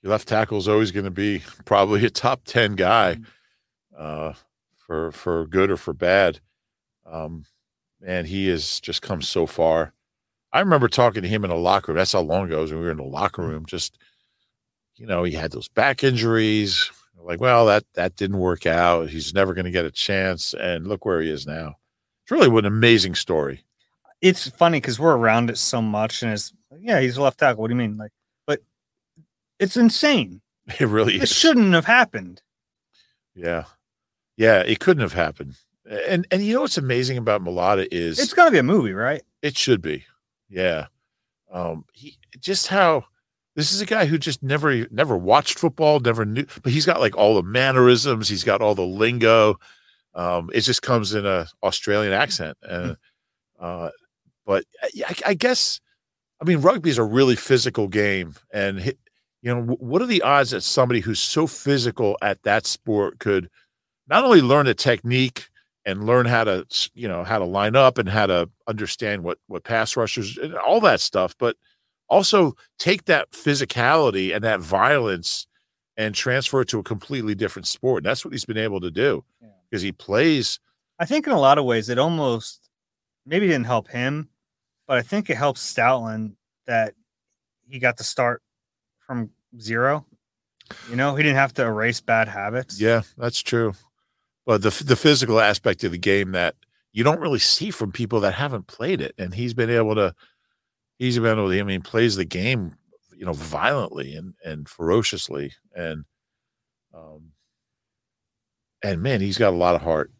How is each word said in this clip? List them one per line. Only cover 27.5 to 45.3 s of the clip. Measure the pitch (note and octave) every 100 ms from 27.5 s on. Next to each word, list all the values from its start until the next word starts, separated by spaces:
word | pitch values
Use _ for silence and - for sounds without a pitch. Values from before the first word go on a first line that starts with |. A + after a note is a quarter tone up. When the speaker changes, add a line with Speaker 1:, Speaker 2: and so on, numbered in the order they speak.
| A2
Speaker 2:
What | A2+
do | A#2+
you |
mean?" | A2+ G#2+
Like, | G#2+ _ _ _ -
but | D3 _ _ _ _ _ _ _ _ _ _
it's | G3 A#3+
insane. | A#3 - D4+ C4 G2+ F2+ _ _ -
Speaker 1:
<laughs> | -
It | B2
really | G#2+ G2+ F#2
Speaker 2:
It |
Speaker 1:
is. | C4+
Speaker 2:
shouldn't | - D#4+ B3+ G3+
have | E3+ -
happened. | A#3+ A#3+ - F#2 F2 _ _ _ _ _ _ _ _ _ -
Speaker 1:
Yeah. | E2+ E2+ D#2 _ _ _ _ _ _ -
Yeah, | A2 G2+
it | F#2 A2+
couldn't | - E3
have | G2
happened. | F2+ D#2 D2+ C#2 C2 _ _ -
And, | G#2+ - F3+ F3+
and | F#3
you | G3+ A#3+
know |
what's | D4 -
amazing | C3 B2 B2+ B2+
about | A2+ G#2
Mailata | F2 F2+ F2+ G2+ F#2
is | F2 E2+ D#2+
Speaker 2:
It's | C4
gotta | - E4
be | G3
a |
movie, | B2+ G3+ A#2
right? | F#2+ A#2+ D3+ _ _
Speaker 1:
It | D3 C3+
should | - A2
be. | D#2+ C#2+ _ _ _ _ _
Yeah. | F#2+ F#2 D#2+ D2 _ _ _ _ _ _
Um, | F#2 E2+ D#2+ -
he, | _ C#3+ _ _ C3
just | F3 F#3+ -
how, | F#3+ F3 D3+ - _ _ _ _ -
this | D3
is | G3
a | G#3
guy | A3 D#3
who | D#3+
just | D#3+ C3+
never, | C3+ D3 D3+ B2 -
never | G#2+ D3+ G2
watched | F2+